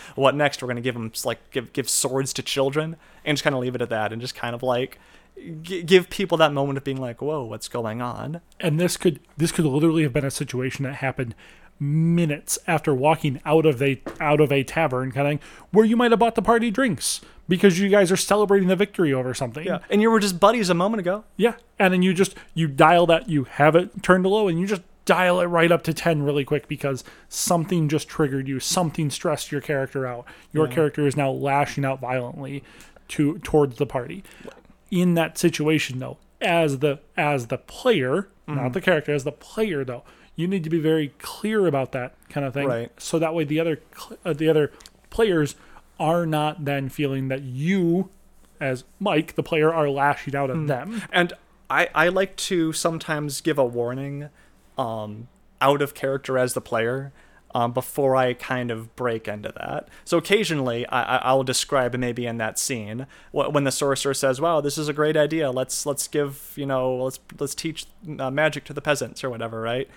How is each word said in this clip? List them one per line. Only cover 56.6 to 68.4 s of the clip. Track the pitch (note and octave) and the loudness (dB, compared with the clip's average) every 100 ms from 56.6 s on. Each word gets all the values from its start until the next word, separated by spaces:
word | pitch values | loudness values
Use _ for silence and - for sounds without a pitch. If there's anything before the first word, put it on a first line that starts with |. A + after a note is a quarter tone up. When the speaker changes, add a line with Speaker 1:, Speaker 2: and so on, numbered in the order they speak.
Speaker 1:
player, | - A#2 A2+ C3+ C#3 - - - _ | -4 -2 0 -2 -8 -16 -20 -20 _
um, | B2 A#2+ | -2 -2
before | B2+ - - C3+ C3 | -2 -6 0 2 4
I | B2+ | 2
kind | B2 - B2+ A#2+ | -2 -6 -4 -4
of | A2+ A2+ - | -6 -10 -6
break | B2 A2+ G#2+ | -4 -4 -6
into | G#2 G2+ - | -10 -10 -10
that. | E2+ - - - | -10 -10 -12 -14
So | - E3+ | -2 0
occasionally, | D#3+ G#3 E3+ D3+ B2+ A#2 - | 2 0 0 -2 -2 -4 -2
I, | B2+ | -2
I, | - B2+ | 0 0
I'll | B2+ C3+ | 2 2
describe | C3 B2 - C#3 B2 | 2 -2 0 0 0
maybe | B2 B2 A#2+ A#2+ | -2 -4 -4 -6
in | A#2 | -4
that | A2 - | -6 -4
scene | - A#2+ G#2 A2+ C3+ - - | -6 -6 -8 -12 -14 -18 -8
wh-, | D3 C#3+ | -4 0
when | D3 | 2
the | C#3 | 0
sorcerer | - C#3+ C3+ C#3 | 0 0 0 -2
says, | C3+ C3+ C3 | 0 0 2
"Wow, | E3+ D#3 | 0 0
this | C#3+ D3+ | 0 -4
is | D3+ | -4
a | |
great | D3 D3+ D#3 | 0 2 2
idea. | D3 D#3+ C#3 | 2 0 -2
Let's, | B2+ C3 - D3 | -2 -4 -4 -4
let's | C3+ - | -4 -4
give, | D3 C#3+ C3+ - - | -2 -2 -6 -14 -8
you | C#3 | -4
know, | C3 B2+ B2+ | -2 0 -2
let's, | C3 - - - | -4 -8 -14 -8
let's | C#3 | -8
teach, | - E3 D3 - - D#3+ D3+ | -6 -8 -8 -14 -16 -12 -6
uh, | C3 | -4
magic | C#3+ | 0